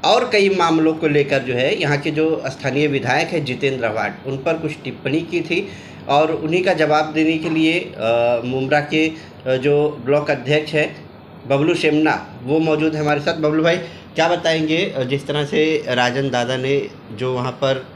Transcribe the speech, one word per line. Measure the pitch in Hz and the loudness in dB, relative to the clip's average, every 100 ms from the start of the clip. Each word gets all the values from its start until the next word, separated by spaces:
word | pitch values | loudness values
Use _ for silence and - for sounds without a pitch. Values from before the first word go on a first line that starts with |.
| 156 | 4
और | 226 240 | 2 4
कई | 214 196 | 2 4
मामलों | 185 170 160 156 | 4 4 4 4
को | 156 160 | 2 2
लेकर | 147 143 139 | 2 2 0
जो | 123 | 0
है | 123 135 208 | 0 0 0
यहाँ | 147 143 | 0 0
के | 143 | 0
जो | 147 156 160 135 | 0 0 0 -4
स्थानीय | 139 139 127 151 | -4 -2 0 2
विधायक | 139 117 135 165 | 0 0 0 0
हैं | 170 131 | -2 -4
जितेंद्र | 123 139 131 117 | -2 -2 0 -2
आव्हाड, | 107 107 98 135 | -2 -4 -6 -8
उन | 135 | -4
पर | 165 | -2
कुछ | 160 160 - | -2 -4 -6
टिप्पणी | - 110 139 151 | -10 -8 -2 -2
की | 165 175 | -2 -4
थी | 156 180 202 - - - - | -2 -4 -4 -12 -16 -16 0
और | 139 156 | 2 4
उन्हीं | 160 156 175 | 0 0 0
का | 190 | 2
जवाब | 170 151 151 156 | 2 4 2 2
देने | 156 156 160 | 0 2 2
के | 165 | 0
लिए, | 160 160 170 | 2 2 2
अ, | - - 110 120 117 120 123 | -2 -4 0 2 4 2 0
मुमरा | 131 135 147 | -4 2 0
के, | 147 156 160 156 - - 127 | 2 0 0 -2 -16 -10 -2
अ, | 131 | 0
जो | 139 147 151 147 120 | 2 2 2 -2 0
ब्लॉक | 147 147 | 0 2
अध्यक्ष | 135 120 151 151 | -4 0 0 0
हैं | 156 151 - - - - - 120 | -2 -2 -4 -18 -20 -20 -18 -2
बबलू | 139 156 165 | 0 2 2
शेमना, | 156 151 156 110 - - | 2 2 2 0 -4 -12
वो | 123 156 | -2 0
मौजूद | 160 151 160 156 | 2 2 0 0
हैं | |
हमारे | 151 147 | 0 0
साथ। | 143 | 0
बबलू | - 156 156 | 0 0 2
भाई, | 160 175 - - - - | 2 0 -4 -14 -10 0
क्या | 160 | 0
बताएंगे, | 175 165 160 156 160 196 | 2 0 0 0 0 0
अ, | 135 | -2
जिस | 123 139 143 | -2 -4 -2
तरह | 147 147 | -4 -2
से | - 156 156 147 | 0 2 0 0
राजन | 123 123 127 139 | 0 2 0 -2
दादा | 123 120 131 | -2 -2 -2
ने | 131 139 101 - - | 0 -2 -2 -12 -16
जो | 107 127 | -6 -4
वहाँ | 127 123 | -2 -4
पर | 120 135 131 - | -2 -2 -2 -6